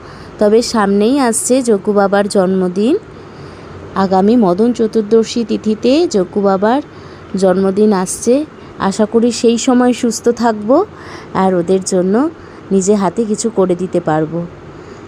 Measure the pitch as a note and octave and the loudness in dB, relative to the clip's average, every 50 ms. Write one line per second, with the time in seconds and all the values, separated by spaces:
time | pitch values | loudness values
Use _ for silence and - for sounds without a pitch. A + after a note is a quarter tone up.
0 | - - - - - - - - G#3+ G#3 G#3+ A#3 A#3 - - A3+ G3+ G3 G3 G3+ | -18 -20 -20 -20 -20 -12 -4 0 2 4 4 4 2 2 0 0 2 2 2 2
1 | G#3 A3+ C4+ D4 C4+ A#3 A3 - - - B3 C4+ B3 A#3 G#3+ G3 - G#3+ G3+ G3+ | 2 2 2 2 2 0 0 -2 0 0 0 0 2 2 0 0 0 0 2 2
2 | G3 F#3+ G3+ G3+ G#3 G3+ - G#3 F3+ F#3 F#3+ F#3+ F#3 F3+ F3+ G3 G#3 A#3+ E4+ A4 | 2 2 2 0 0 0 2 2 2 2 2 0 0 0 0 0 0 0 0 0
3 | - - - - - - - - - - - - - - - - - - - F#3+ | -2 -6 -20 -20 -20 -20 -20 -20 -20 -20 -18 -18 -18 -18 -18 -18 -16 -10 -4 -2
4 | G3 F3+ F#3+ F#3 G3 G#3 A#3+ B3 G#3+ F3 F3 F#3 A3+ B3 A#3 - A3+ G#3+ - A3+ | 0 2 2 4 4 4 4 4 4 2 2 2 2 0 0 0 -2 0 0 -2
5 | G#3 G#3 A3+ A3+ A3 A3 - A#3+ A#3 - A3 G3+ - G#3+ G#3+ G#3+ - A#3+ C4+ D#4 | 0 2 2 2 2 2 -2 -6 -4 -4 -4 -4 -2 -2 -2 0 2 2 2 2
6 | F4 E4 - G#3 F3+ F3+ - G#3+ G3 G3+ F#3+ F#3+ G3+ A3 B3 C#4+ C#4+ - - - | 2 2 0 0 -2 -2 -2 -2 0 0 0 2 2 0 0 0 -2 -6 -12 -20
7 | - - - - - - - F#3+ F#3+ F#3+ F3+ F#3+ F#3+ F#3+ F#3+ G3+ G#3+ G#3+ G#3 F#3 | -20 -20 -20 -20 -14 -8 -4 0 2 2 2 2 2 0 2 2 2 2 2 2
8 | F#3 F#3 - - - A3+ B3 C#4+ D#4 - - - - - - - - F#3+ F#3+ - | 0 -4 -6 -4 0 0 0 0 0 -4 -10 -20 -20 -18 -10 -4 -4 -2 0 0
9 | G#3+ G#3 - A3+ A3 B3 A3+ - - A#3 A#3 A3+ - C4 B3+ B3 B3 B3 A#3+ - | 0 0 2 2 2 0 0 2 2 2 2 2 2 2 2 4 4 2 0 0
10 | - A#3 G#3 - - A#3+ A#3 A#3 A#3 A#3 A3 G#3+ G#3 G#3 C4 E4 G#4 - - - | -2 -2 -2 -2 0 -2 0 0 0 -2 -2 -2 0 2 2 2 2 0 -6 -16
11 | - - - - - - - E3+ F#3+ F#3+ F#3+ F3 E3+ E3+ F#3+ F#3+ F#3+ - G3 F3+ | -18 -18 -18 -18 -14 -8 -2 0 0 2 2 0 0 0 0 0 0 -2 -2 0
12 | F3+ F#3 G3 A3+ C#4+ E4 - - - - - - - - F#3+ G3 F3+ F#3+ G#3+ G3+ | 0 2 2 0 0 -2 -4 -8 -18 -20 -20 -16 -6 -2 0 0 2 2 2 2
13 | G3 F3 F3 A#3 A#3 G#3 G#3+ - - A3+ A3 G#3 F#3+ F#3 - E3+ F#3 F3 - F3 | 0 -2 -2 -2 -2 -2 -2 -2 -4 -4 0 0 0 0 0 -2 -4 -4 -4 -2
14 | E3+ E3 D#3 D#3 D#3 D#3 D#3+ E3+ E3+ E3+ - - - - - - - - - - | -2 0 0 0 0 -2 -4 -6 -8 -8 -12 -16 -20 -20 -20 -20 -20 -20 -20 -20
15 | - | -20